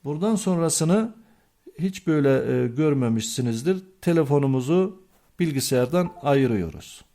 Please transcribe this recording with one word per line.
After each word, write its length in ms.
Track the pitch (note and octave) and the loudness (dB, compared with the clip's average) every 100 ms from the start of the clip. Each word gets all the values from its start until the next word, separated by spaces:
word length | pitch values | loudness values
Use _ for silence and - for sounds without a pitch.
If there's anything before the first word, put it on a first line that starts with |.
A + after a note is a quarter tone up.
Buradan 320 | C3+ D3+ G3+ G#3+ | -6 -2 0 0
sonrasını 760 | G3 F3 E3 - D#3+ G3 A3+ - - _ _ _ - - | 0 0 0 0 2 2 0 -8 -20 _ _ _ -20 -6
hiç 280 | F#3 F#3+ - | -6 -4 -2
böyle, 580 | D#3 C#3 C3+ C3 B2+ | 2 4 2 2 0
e, 20 | B2 | -2
görmemişsinizdir. 1160 | A#2+ D#3 C#3 B2 A2+ G#2+ - B2 A2+ C#3+ F#3 - _ | 0 0 2 0 0 -2 -4 -4 -2 -2 -4 -6 _
Telefonumuzu 1000 | - E3 C#3+ C#3+ C#3 C3 B2+ F3 F#3 - _ _ _ _ | 0 0 2 2 2 0 2 0 0 -4 _ _ _ _
bilgisayardan 720 | E3+ C3+ - B2+ B2 E3+ F3 - | -2 -2 0 0 2 0 -2 -4
ayırıyoruz. 800 | C#3+ C#3 C3 A2 E2 D#2 - - - | 0 2 2 0 -4 -8 -18 -20 -20